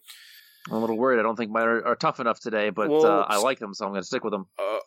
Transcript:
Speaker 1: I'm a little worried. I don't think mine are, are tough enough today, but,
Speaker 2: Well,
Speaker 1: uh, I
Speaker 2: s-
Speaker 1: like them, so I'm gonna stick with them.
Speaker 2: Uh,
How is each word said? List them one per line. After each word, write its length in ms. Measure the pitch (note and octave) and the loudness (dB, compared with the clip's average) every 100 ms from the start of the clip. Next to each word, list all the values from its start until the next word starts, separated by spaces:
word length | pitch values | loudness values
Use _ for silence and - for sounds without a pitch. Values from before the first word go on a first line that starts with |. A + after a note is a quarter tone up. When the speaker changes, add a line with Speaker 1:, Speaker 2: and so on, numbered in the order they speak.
| - - - - - _ - | -14 -20 -20 -20 -20 _ -6
Speaker 1:
I'm 60 | A2 | -2
a 20 | |
little 180 | A2+ A2 | 0 2
worried. 220 | C3 A#2+ | 2 4
I 40 | |
don't 120 | A2 A2 | 2 0
think 160 | A2 | -2
mine 160 | A2+ A2+ | 0 2
are, 180 | A#2 A#2+ | 2 0
are 100 | A#2 | 0
tough 240 | D#3+ - | 0 0
enough 200 | A#2+ G#2+ | -2 -2
today, 300 | A#2+ G#2+ G#2 | -2 0 0
but, 180 | F#2 G#2 | 0 0
Speaker 2:
Well, 160 | D3+ A#2+ | 4 4
Speaker 1:
uh, 160 | G2+ G2 | 4 2
I 80 | G#2 | 2
Speaker 2:
s- 60 | |
Speaker 1:
like 160 | B2 C3 | 0 -2
them, 140 | G#2 | -6
so 120 | F#2+ G2+ | -8 -6
I'm 60 | |
gonna 120 | G2 | -6
stick 200 | F2+ C3 | -4 -4
with 80 | A2 | -2
them. 120 | G2 F#2 - | -4 -6 -8
Speaker 2:
Uh, 180 | G2 G#2+ | -4 -4